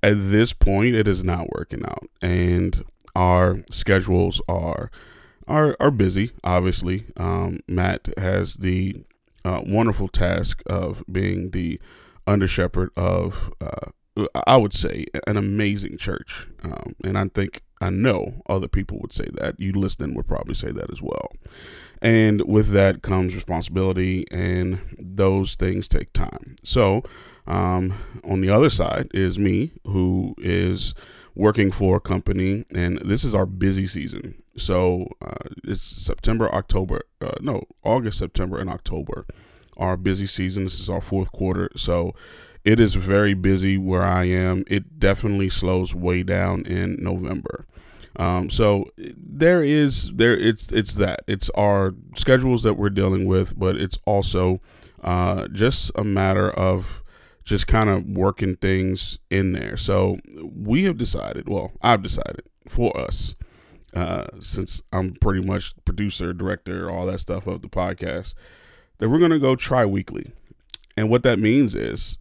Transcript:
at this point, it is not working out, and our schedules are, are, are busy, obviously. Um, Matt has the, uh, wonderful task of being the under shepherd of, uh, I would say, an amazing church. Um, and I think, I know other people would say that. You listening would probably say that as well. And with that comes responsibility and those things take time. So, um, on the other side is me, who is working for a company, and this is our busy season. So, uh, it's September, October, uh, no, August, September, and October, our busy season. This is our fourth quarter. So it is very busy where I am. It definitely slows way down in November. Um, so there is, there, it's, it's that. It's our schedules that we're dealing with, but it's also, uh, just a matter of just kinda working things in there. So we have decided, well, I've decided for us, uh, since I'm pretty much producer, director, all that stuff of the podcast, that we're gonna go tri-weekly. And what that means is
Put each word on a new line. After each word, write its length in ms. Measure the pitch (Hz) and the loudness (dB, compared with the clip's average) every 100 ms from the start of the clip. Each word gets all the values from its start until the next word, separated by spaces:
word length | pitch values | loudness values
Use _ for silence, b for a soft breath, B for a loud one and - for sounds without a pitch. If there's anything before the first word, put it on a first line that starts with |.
at 260 | 104 104 98 | 4 2 2
this 240 | 104 117 | 4 2
point, 400 | - - 98 117 | 4 4 6 2
it 140 | 117 104 | 4 2
is 160 | 92 | 2
not 280 | 92 87 85 | 0 -2 -4
working 320 | - - - - | -6 -8 -8 -8
out, 220 | - - _ | -8 -12 _
and 640 | 90 90 90 87 92 - - _ - - | 0 2 4 2 2 -2 -4 _ -8 0
our 480 | 90 90 90 95 - | 4 6 4 2 -6
schedules 720 | - - 95 90 90 90 - - | -6 2 2 4 2 2 0 -4
are, 440 | 92 82 80 - B B B B B - | -4 -2 -6 -8 B B B B B -2
are, 280 | 151 151 - | 2 2 4
are 100 | 139 | 2
busy, 440 | 127 98 92 113 - | 4 2 2 -2 -4
obviously. 640 | - 90 92 87 85 95 110 - | 0 2 2 0 -2 -4 -6 -6
Um, 440 | 90 90 90 - - | -4 -2 -2 -6 -4
Matt 420 | 90 90 92 - - | 0 0 -2 -6 -4
has 380 | 92 95 92 - | -2 0 -2 -4
the, 400 | 92 92 95 - - _ _ _ | -2 0 -2 -6 -16 _ _ _
uh, 200 | - 90 - | -4 -4 0
wonderful 420 | 101 117 101 95 | 2 2 2 0
task 540 | - 90 85 85 - - | 2 2 2 -2 -4 -4
of 360 | 90 90 - - | -4 -4 -6 -6
being 380 | 92 98 92 92 | -2 -2 -2 -4
the 320 | 90 85 - B B B B - | -4 -4 -6 B B B B 0
under 200 | 104 95 | 2 2
shepherd 440 | - 90 92 92 - | 2 0 0 -2 -2
of, 560 | 90 90 87 - - - | 0 0 -2 -4 -6 -6
uh, 680 | - - - - _ - 104 - - | -10 -10 -12 -16 _ -4 -4 -2 4
I 100 | 131 | 6
would 180 | 104 | 4
say, 340 | - - - - - - | -2 -4 -4 -8 -8 -2
an 100 | 104 | 0
amazing 640 | 101 101 104 101 98 - | 0 0 0 -2 -6 -8
church. 480 | - - - - - - | -6 -8 -8 -16 -16 -12
Um, 300 | 80 - - - | -10 -10 -12 -8
and 140 | 95 98 | -2 0
I 100 | 98 | 0
think, 360 | - 98 - - _ | -2 -4 -6 -20 _
I 80 | 92 | -2
know 540 | 92 123 101 - - - | 2 2 2 -2 -8 -2
other 200 | 95 - | -2 0
people 320 | - 98 - | -2 -2 -8
would 100 | - | -8
say 140 | - - | -6 -6
that. 260 | - - - | -4 -6 -4
You 120 | 98 | -2
listening 420 | 95 95 - 73 | 0 -2 -2 -4
would 140 | 58 - | -4 -2
probably 260 | - - | -2 -2
say 180 | - - | -6 -6
that 200 | - - | -6 -8
as 100 | - | -8
well. 300 | - - - - B B B B B B | -8 -6 -8 -12 B B B B B B
And 400 | 113 113 110 104 | 4 6 6 4
with 260 | - 107 95 | 4 4 6
that 320 | 98 98 95 | 6 6 4
comes 320 | - 92 90 | 0 0 0
responsibility 920 | 87 - 85 - 87 95 92 92 92 - | -2 -4 -4 -2 0 0 0 0 -2 -4
and 500 | 87 92 90 90 95 - - | -4 -2 0 -2 -4 -8 -14
those 560 | 90 98 98 95 95 - | -14 0 2 4 0 -2
things 320 | 92 95 95 | -2 -2 2
take 260 | - - | 2 2
time. 440 | - - - - - | -2 -2 -4 -18 -18
So, 400 | - 127 104 101 - B B B - | -2 4 4 4 -2 B B B -4
um, 480 | 90 90 92 92 98 B B | 0 2 0 0 -4 B B
on 180 | 85 95 | -4 0
the 80 | 95 | 4
other 180 | 107 147 | 6 4
side 380 | - 85 - - | 2 0 -2 -4
is 280 | 92 95 90 | -2 -2 2
me, 320 | 101 92 151 - - | 0 2 -2 -8 -4
who 480 | 98 92 92 95 - | 0 2 0 -2 -6
is 560 | 92 90 92 92 - - B B B | -2 0 0 0 -4 -8 B B B
working 380 | - 104 107 98 | 2 4 6 2
for 260 | 92 98 92 | 2 2 2
a 40 | |
company, 600 | - 92 - 95 92 101 120 | 2 -2 0 0 0 -2 -4
and 300 | - 87 90 | -2 -2 -2
this 240 | - - | 0 0
is 100 | 139 | 0
our 140 | 104 95 | 0 0
busy 400 | 95 95 95 95 | 0 0 0 -2
season. 560 | 85 73 - - - - - | -4 -8 -10 -12 -16 -20 -10
So, 520 | - 90 92 90 92 - | -2 2 2 0 -4 -12
uh, 300 | - - - - | -12 -12 -12 -14
it's 180 | - 98 | -8 -8
September, 720 | - - - - - 113 110 | -8 -10 -6 -2 0 2 2
October, 480 | - - 95 92 - - _ | 0 0 0 0 -4 -6 _
uh, 160 | - - | -10 -6
no, 220 | 143 117 - - | -4 -6 -6 -8
August, 360 | - 120 113 - | 0 0 0 -4
September, 400 | 90 - 92 90 | -4 -2 -2 -4
and 100 | 95 | -6
October, 560 | 87 - 82 71 - - B B B B - | -6 -6 -6 -6 -10 -12 B B B B -4
our 180 | 90 92 | -2 0
busy 300 | 92 95 98 | 0 0 -2
season. 400 | - 92 95 92 | -4 -4 -2 -4
This 120 | - | -6
is 120 | - | -6
our 100 | 92 | -6
fourth 320 | - 95 95 | -2 -2 -2
quarter. 380 | - 92 92 90 - | -2 -2 -2 -4 -4
So 360 | - 87 85 - B B B B - | -2 0 0 -6 B B B B 4
it 160 | 110 | 6
is 140 | 110 101 | 6 4
very 380 | 92 98 104 | 2 4 4
busy 440 | 98 92 95 95 98 | 2 2 2 2 0
where 260 | 95 92 | 0 0
I 220 | 92 92 90 | 2 2 2
am. 400 | 92 92 92 95 | 2 2 0 0
It 320 | 101 - - | -4 -4 0
definitely 480 | 95 98 - 101 98 | 2 2 0 0 0
slows 480 | - 90 92 92 90 | 0 0 0 -2 -2
way 260 | 87 90 | 0 0
down 440 | 92 92 92 92 - | 0 0 0 -2 -2
in 320 | 90 92 92 | -4 -2 -4
November. 640 | 87 90 90 - - - - B B B B - | -4 -4 -4 -6 -8 -10 -12 B B B B -4
Um, 320 | 87 90 90 | -2 0 -2
so 400 | - 107 101 - - | 2 4 2 -2 -10
there 680 | 71 - - 139 160 180 | -16 -16 -16 2 4 4
is, 480 | 147 151 147 127 - - | 4 4 2 0 -4 2
there, 220 | 113 113 | 4 6
it's, 320 | 113 110 - | 4 2 0
it's 220 | 110 104 104 | -2 -2 0
that. 260 | 95 - - | 0 -2 -4
It's 220 | 101 - | -4 -2
our 440 | - 104 101 95 92 - - | 2 2 4 0 -4 -14 -6
schedules 440 | - 131 131 123 | 4 4 4 2
that 100 | 117 | 2
we're 160 | 104 101 | 2 0
dealing 360 | 98 95 95 92 | 2 2 2 2
with, 320 | 95 92 - | 2 0 -2
but 200 | 92 - | -2 -2
it's 200 | 95 - - | -4 -4 -2
also, 540 | 101 98 92 90 92 b b b b | 0 0 0 2 0 b b b b
uh, 460 | - 87 90 92 50 | -4 0 0 -2 -6
just 440 | 98 110 - - - | 0 0 0 -4 -4
a 80 | |
matter 480 | 101 98 95 95 95 | -2 2 2 2 0
of 500 | - 92 92 95 - - b b b - | 0 0 0 -4 -10 -16 b b b -4
just 200 | 101 - | -2 2
kinda 380 | 110 107 95 92 | 4 4 2 -2
working 520 | 95 95 101 98 90 | 0 0 0 -4 -2
things 600 | 95 95 95 92 - - _ | 0 0 0 -4 -6 -12 _
in 240 | 95 95 | 0 0
there. 240 | 90 52 - | -2 -6 -6
So 400 | - 98 95 95 - - | 0 2 2 -2 -8 -16
we 400 | 80 - 104 127 | -14 -10 0 2
have 140 | 190 156 | 2 0
decided, 500 | 120 - 50 - - | -2 -2 -4 -8 -4
well, 240 | 98 - - | -4 -4 -2
I've 220 | 117 113 | 4 4
decided 460 | 92 - - - - _ - | 2 -4 -4 -8 -16 _ -6
for 300 | - 120 - | 0 0 0
us, 360 | - - - - b b b b b | -4 -4 -6 -8 b b b b b
uh, 320 | - 85 90 - - | -4 -2 -4 -6 -14
since 420 | - - 92 - - | -10 -8 -6 -10 -6
I'm 220 | 92 95 | -4 -4
pretty 260 | 87 - 95 | 0 0 2
much 340 | 92 92 - - - | 0 -4 -6 -6 -4
producer, 480 | - 104 - 87 | -2 -4 -4 -6
director, 580 | 92 92 95 - 92 87 | -4 -4 -6 -6 -8 -6
all 140 | 90 92 | -4 -4
that 160 | 92 | -6
stuff 260 | - 90 95 | -6 -6 -6
of 140 | 92 | -8
the 80 | - | -6
podcast, 640 | - 92 92 90 82 92 - b b b b b _ | -4 -4 -4 -6 -6 -8 -16 b b b b b _
that 100 | 110 | 2
we're 120 | 147 | 4
gonna 200 | 175 160 | 6 4
go 160 | 135 131 | 2 0
tri-weekly. 800 | - 127 110 98 95 - - - - - _ - _ - | 0 2 2 0 -4 -10 -12 -16 -20 -20 _ -14 _ -2
And 120 | 110 | 2
what 140 | 120 | 4
that 160 | 131 107 | 4 4
means 340 | 107 127 127 | 4 4 4
is 440 | - 57 - - - | 0 -6 -6 -8 -10